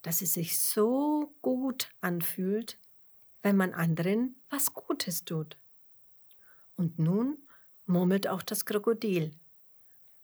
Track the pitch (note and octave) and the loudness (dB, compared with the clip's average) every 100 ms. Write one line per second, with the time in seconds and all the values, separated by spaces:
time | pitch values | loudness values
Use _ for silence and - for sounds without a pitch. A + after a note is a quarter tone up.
0 | E3+ E3 F#3 - E3 - - - G#3+ C4 | -4 -2 -2 -2 -2 -2 0 2 2 4
1 | D4 D4+ D4 - - B3+ C4 B3+ - - | 2 2 0 -4 -2 0 0 -2 -6 -4
2 | F3+ F3 E3+ - F#3 G#3 A#3 - _ _ | -2 -2 -2 -2 -2 -2 -4 -12 _ _
3 | - - _ _ G3+ G3 F#3 - E3 D#3+ | -20 -20 _ _ 2 4 2 0 0 2
4 | F3 G#3+ B3+ - - C#4+ - - - D#4 | 0 0 0 -6 -10 -4 -4 -4 -4 -4
5 | - E3+ - D#3+ D3+ - _ _ _ _ | -2 -6 -4 -6 -6 -12 _ _ _ _
6 | - - - - - - - - E3+ E3 | -20 -20 -20 -20 -20 -20 -20 -4 -2 2
7 | D#3+ G3 B3+ D4 - - - _ - F3 | 2 4 0 -2 -10 -20 -20 _ 0 2
8 | F3+ G3 - F#3+ - G#3+ - G#3+ G#3 A3+ | 4 2 0 -4 -4 -6 -2 -2 0 0
9 | A3+ F3+ D#3 - _ _ _ - - _ | 0 0 -2 -6 _ _ _ -20 -20 _
10 | - - | -20 -20